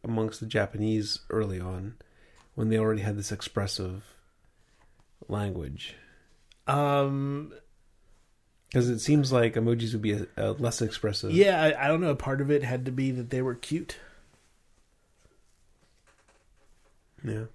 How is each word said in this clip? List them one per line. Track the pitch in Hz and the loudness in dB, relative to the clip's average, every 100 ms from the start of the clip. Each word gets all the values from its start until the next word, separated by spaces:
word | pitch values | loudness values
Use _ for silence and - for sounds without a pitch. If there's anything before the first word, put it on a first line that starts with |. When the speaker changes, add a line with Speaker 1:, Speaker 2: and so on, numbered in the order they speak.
Speaker 1:
amongst | 117 113 110 - | -2 -2 -2 -4
the | 110 | -4
Japanese | 110 101 104 110 110 104 - - | -2 -2 -2 0 0 -2 -6 -2
early | 110 101 92 | -2 -2 -4
on | 90 92 98 - - _ - - - - | -6 -6 -8 -12 -20 _ -20 -20 -14 -4
when | 110 | 2
they | 110 | 2
already | 110 110 | 2 2
had | 104 104 | 0 -2
this | 101 | -4
expressive | 104 - - 98 - 92 92 - - _ _ _ _ _ _ _ _ _ _ - | -6 -4 -2 -2 -2 -6 -8 -14 -20 _ _ _ _ _ _ _ _ _ _ -6
language? | 101 101 90 71 71 - - - - _ _ _ _ - | -4 -2 -4 -8 -10 -12 -16 -20 -20 _ _ _ _ -2
Speaker 2:
Um, | 143 143 143 139 139 139 143 151 - - _ _ _ _ - _ _ _ _ _ | 2 4 2 2 0 -2 -4 -8 -18 -20 _ _ _ _ -20 _ _ _ _ _
Speaker 1:
'Cause | 131 123 | 0 2
it | 113 | 0
seems | - 147 135 | 4 4 4
like | 127 117 113 | 4 4 2
emojis | 117 117 113 | 2 2 0
would | 113 | 0
be | 104 | 0
a, | 104 - - | -2 -4 -2
a | 107 | -2
less | 139 120 113 | 0 -2 0
expressive. | 110 - 131 - 104 | -2 -2 -2 -2 2
Speaker 2:
Yeah, | 165 196 175 | 6 6 8
I, | 156 131 139 | 4 4 2
I | |
don't | 160 | 2
know. | 175 131 | 2 0
Part | 139 135 | -2 -2
of | 139 | 2
it | 147 | 2
had | 127 127 127 | 2 -2 -2
to | |
be | 127 135 | -2 -2
that | 127 120 | -2 -2
they | 127 | -2
were | 127 120 | -2 -4
cute. | - 160 - - - - - _ _ _ _ _ _ _ _ _ _ _ _ _ _ _ _ _ _ _ _ _ _ _ - - _ _ _ - | -4 -4 -4 -12 -18 -20 -20 _ _ _ _ _ _ _ _ _ _ _ _ _ _ _ _ _ _ _ _ _ _ _ -20 -20 _ _ _ -12
Speaker 1:
Yeah. | 113 107 110 | -8 -6 -8